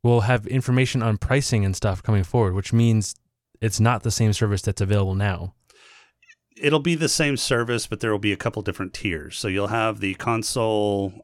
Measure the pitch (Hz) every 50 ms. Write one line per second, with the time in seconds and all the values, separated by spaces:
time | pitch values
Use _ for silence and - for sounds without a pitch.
0 | - 120 120 120 101 110 127 120 107 - 117 131 123 - 123 127 131 123 - 131
1 | 110 113 107 101 - - 131 139 135 - - 110 101 98 92 - - 107 95 -
2 | - - 107 101 92 - - 123 113 95 90 98 95 - - 113 117 117 113 110
3 | 101 - - - _ _ _ _ _ _ _ _ - 110 101 - 110 117 123 107
4 | - 117 107 - 117 107 104 - 117 104 101 95 - - 98 - 104 95 104 104
5 | 98 95 95 95 101 104 92 85 85 95 - _ _ _ _ _ - - - -
6 | _ _ _ _ _ - - _ _ _ _ - - 147 151 156 139 170 170 160
7 | 165 147 - - 160 143 139 120 - - 139 117 120 113 120 117 - - 113 101
8 | - 113 107 101 101 104 98 - - 120 - - 101 - 92 - 98 92 - -
9 | - 104 85 78 76 - - - - 110 95 98 101 101 107 113 110 113 110 104
10 | 104 98 95 - - 123 117 113 110 - - 131 113 110 110 107 104 104 101 101
11 | 98 98 95 -